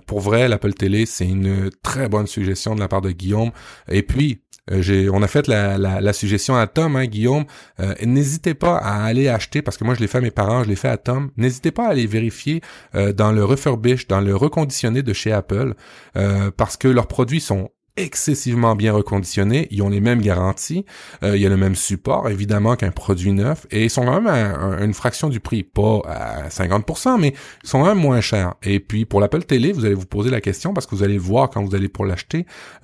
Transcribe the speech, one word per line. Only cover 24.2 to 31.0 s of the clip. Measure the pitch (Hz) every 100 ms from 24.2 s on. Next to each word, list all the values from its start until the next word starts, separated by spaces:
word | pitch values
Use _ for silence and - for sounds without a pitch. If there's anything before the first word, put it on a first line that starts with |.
même | 226
à, | 139 104 71 95 98
à |
une | 104
fraction | 98 123 - 151
du | 117
prix, | - 110
pas | - - 107 107 -
à | 80 55 71 73
cinquante | - 90 101 107
pour | 160
cent, | 262 247
mais | 147 135 - -
ils | -
sont | 139
quand | 165
même | 208
moins | 147 120
chers. | - 107 90 -
Et | - 101
puis | - 107
pour | 113 101
l'Apple | 101 170
Télé, | - 131 143
vous | 180
allez | 110
vous | 98 92
poser | 101 117
la | 120
question, | 98 95 180
parce | 202 -
que |
vous | 98